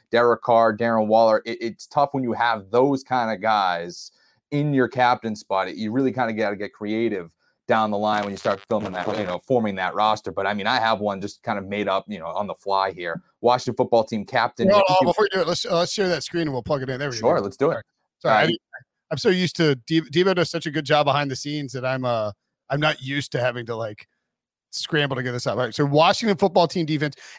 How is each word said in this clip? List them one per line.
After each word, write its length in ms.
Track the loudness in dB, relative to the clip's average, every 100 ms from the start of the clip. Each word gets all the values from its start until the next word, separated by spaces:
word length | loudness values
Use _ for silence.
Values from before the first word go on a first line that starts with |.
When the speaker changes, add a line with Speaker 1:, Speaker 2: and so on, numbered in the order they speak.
| -2
Speaker 1:
Derek 300 | 2 4 2
Carr, 340 | 4 4 4 2
Darren 320 | 0 2 4
Waller, 340 | 6 6 4 0
it, 120 | -6
it's 260 | -6 -8 -4
tough 220 | 0 0
when 100 | 0
you 100 | -2
have 380 | 0 0 -2 0
those 320 | 2 4 2
kinda 340 | -2 -2 -2 -2
guys 760 | 0 2 2 0 -6 -12 -18 _ _ _ -6
in 200 | -2 0
your 140 | 2 2
captain 480 | 2 2 2 -2
spot. 400 | -8 -4 -2 -2
You 160 | -6 -4
really 220 | 0 0
kinda 200 | 0 -4
gotta 220 | -2 -4
get 180 | -4 -10
creative 580 | -10 -6 -2 -2 -4 -10 _ _ _ -2
down 240 | 0 0
the 60 | 0
line 260 | 0 -2
when 60 | -4
you 60 | -4
start 240 | -4 -4 -2
filming 240 | -4 -4
that, 140 | -6 -6 -4
you 60 |
know, 140 | -4 -6
forming 360 | -2 0 0
that 200 | -4 -4
roster. 360 | 0 0 0 -4
But, 160 | -4 -4
I 60 |
mean, 140 | -2 -2
I 120 | 0
have 220 | 0 0
one 180 | -2 -4
just 240 | -8 -10
kind 160 | -8 -8
of 80 | -6
made 220 | -4 -2
up, 160 | -2 -4
you 120 | -12
know, 80 | -8
on 200 | -6 -6
the 80 |
fly 380 | -8 -4 -2 -2
here. 300 | -4 -8 -10 _ _
Washington 340 | 0 2 0
football 300 | -2 2 2
team 220 | 2 -4 -2
captain. 420 | -2 -2 0 4
Speaker 2:
Well, 120 | 4
Speaker 1:
If 40 | 6
you 40 |
Speaker 2:
uh, 40 | 4
Speaker 1:
can 80 | 2
Speaker 2:
before 180 | 2
you 60 | 0
do 80 | 0
it, 80 | -2
let's, 160 | -2
uh, 100 | -2
let's 160 | 0 0
share 160 | 0 -2
that 120 | -2
screen 200 | -4 -4
and 100 | -2
we'll 100 | -4
plug 200 | -2 -4
it 80 | -4
in. 100 | -6
There 80 | -6
we 80 | -2
Speaker 1:
Sure, 220 | 0 2
Speaker 2:
go. 40 |
Speaker 1:
let's 140 | -2 0
do 140 | 0
it. 120 | 0 -8 _ _ _
Speaker 2:
Sorry. 260 | 2 2
Sorry, 0 |
Speaker 1:
Uh, 40 | 2
Speaker 2:
I, 320 | 0 _ -20 -20 _ -10
I'm 40 | -2
so 140 | 2
used 260 | 2 2 2
to 200 | 2 2
De-, 260 | 0 -2
Devo 320 | 0 2 2
does 160 | 2 0
such 160 | -2 -4
a 40 |
good 140 | -4
job 220 | 2 2 4
behind 240 | 2 0
the 60 | -6
scenes 360 | -6 -6 -6
that 140 | -6 -4
I'm, 180 | -2
uh, 280 | -2 -2 -2 -8 _ _ -6
I'm 120 | 0
not 200 | 0 0
used 320 | -4 -4 -4
to 80 | -2
having 240 | -2 -4
to, 120 | -8 -8
like, 320 | -8 -10 -20 _ _ _ _ _ _
scramble 460 | -10 -2 0 0 -2
to 60 |
get 100 | -4
this 140 | -4 -4
up. 100 | -2
All 80 |
right, 100 | -2
so 120 | 0 2
Washington 500 | 4 4 4 0 2
football 320 | 2 4 2
team 160 | 2
defense. 320 | -2 0 -2 -6 -20